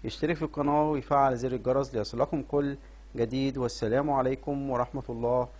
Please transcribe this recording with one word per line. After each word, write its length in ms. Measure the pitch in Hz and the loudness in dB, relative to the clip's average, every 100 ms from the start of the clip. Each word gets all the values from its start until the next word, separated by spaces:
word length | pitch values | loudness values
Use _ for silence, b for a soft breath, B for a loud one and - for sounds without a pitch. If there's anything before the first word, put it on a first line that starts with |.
يشترك 320 | 113 - 156 156 | -8 -2 -2 0
في 60 | |
القناه 480 | 156 - 143 147 151 | -4 0 2 4 2
ويفعل 480 | 147 123 143 135 123 | 0 2 4 4 2
زر 140 | 127 | -2
الجرس 440 | 127 120 131 131 120 | -2 2 2 2 -2
ليصلكم 480 | 104 120 143 156 | -2 0 0 0
كل 340 | 131 143 143 139 B B - - | 0 0 0 -4 B B -12 -2
جديد. 420 | 117 131 135 131 | 0 2 0 0
والسلام 540 | 120 - 110 123 147 | -2 0 0 2 2
عليكم 580 | 139 127 135 - 139 139 | 2 2 0 -4 -4 -2
ورحمه 340 | 123 120 135 123 | -2 -2 -4 -8
الله، 380 | 117 120 127 123 | -2 2 2 0